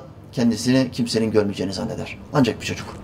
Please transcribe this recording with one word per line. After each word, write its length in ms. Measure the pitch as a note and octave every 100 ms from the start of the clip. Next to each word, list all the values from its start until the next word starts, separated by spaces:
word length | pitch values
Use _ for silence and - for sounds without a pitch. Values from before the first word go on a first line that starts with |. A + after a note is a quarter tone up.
| - - -
kendisini 580 | - A#2 G#2 B2 C3 B2
kimsenin 380 | - A#2 A2+ A2
görmeyeceğini 420 | G#2+ G2+ G2 F#2+
zanneder. 460 | F#2+ - - - - -
Ancak 280 | D3 A#2 -
bir 60 | -
çocuk. 200 | F#2 - -